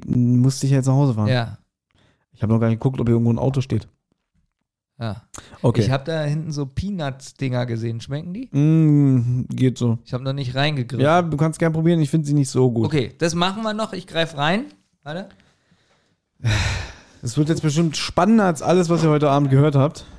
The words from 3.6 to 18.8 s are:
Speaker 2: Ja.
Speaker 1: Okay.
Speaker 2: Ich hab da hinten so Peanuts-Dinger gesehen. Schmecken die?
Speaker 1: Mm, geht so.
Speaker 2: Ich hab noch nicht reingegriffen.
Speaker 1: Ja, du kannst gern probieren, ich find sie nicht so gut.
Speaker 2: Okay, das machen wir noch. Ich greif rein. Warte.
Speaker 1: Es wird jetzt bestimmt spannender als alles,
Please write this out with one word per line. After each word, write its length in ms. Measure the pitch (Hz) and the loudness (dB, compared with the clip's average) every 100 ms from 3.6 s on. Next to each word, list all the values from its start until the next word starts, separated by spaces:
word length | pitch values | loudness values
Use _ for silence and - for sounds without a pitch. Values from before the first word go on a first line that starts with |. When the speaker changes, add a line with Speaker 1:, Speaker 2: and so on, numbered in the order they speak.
| - 110 - _ _ _ _ _ _ _ _ _ _ - | -2 -4 -6 _ _ _ _ _ _ _ _ _ _ -12
Speaker 2:
Ja. 240 | 113 101 _ - - - | -10 -10 _ -20 -20 -2
Speaker 1:
Okay. 200 | 131 117 | 0 2
Speaker 2:
Ich 100 | 107 | 2
hab 140 | 135 160 | 0 -4
da 160 | 160 | -4
hinten 280 | 147 156 160 | -2 -4 -4
so 120 | 147 135 | -6 -6
Peanuts-Dinger 1000 | - 190 185 143 131 - - 135 123 120 | -6 -6 -4 -6 -8 -14 -6 -4 -2 -4
gesehen. 340 | 113 117 117 | -4 -6 -8
Schmecken 340 | - 143 175 | -8 -10 -8
die? 140 | 202 269 139 | -12 -4 0
Speaker 1:
Mm, 920 | 151 160 156 147 139 127 120 123 - | 4 4 6 6 6 4 2 -2 -2
geht 280 | 123 131 113 | 0 0 2
so. 200 | 120 113 - | -2 -2 -4
Speaker 2:
Ich 80 | |
hab 80 | 123 | -8
noch 100 | 135 | -6
nicht 220 | 139 123 131 | -6 -6 -2
reingegriffen. 480 | 151 143 113 123 | -2 -2 -4 0
Speaker 1:
Ja, 180 | 143 175 | 2 4
du 140 | 165 151 | 2 0
kannst 240 | 160 - | 0 0
gern 140 | 165 | 0
probieren, 260 | 160 160 170 | 2 2 2
ich 100 | 147 | 2
find 160 | 165 143 | 0 2
sie 80 | |
nicht 160 | 147 131 | 0 2
so 220 | 131 127 | 2 2
gut. 140 | 117 143 | 2 0
Speaker 2:
Okay, 280 | 151 107 - | 0 -2 -2
das 180 | 165 170 | -2 0
machen 280 | 180 208 | -2 -2
wir 100 | 220 | -6
noch. 180 | 214 214 | -4 -6
Ich 140 | 185 - | -8 -8
greif 300 | 160 160 147 | -4 -4 -2
rein. 280 | 151 208 294 - _ _ | 0 -2 -4 -14 _ _
Warte. 240 | 143 170 - _ _ _ _ _ _ _ _ _ _ _ 117 104 - - - - - - | -14 -12 -14 _ _ _ _ _ _ _ _ _ _ _ -2 -2 -2 -6 -10 -18 -20 -12
Speaker 1:
Es 160 | 117 147 | -6 -2
wird 120 | 156 | 0
jetzt 140 | 160 | 0
bestimmt 340 | 156 147 170 - | -2 0 0 -2
spannender 480 | - - 190 226 185 | -4 0 4 4 2
als 160 | 156 | 0
alles, 280 | 143 185 | 0 2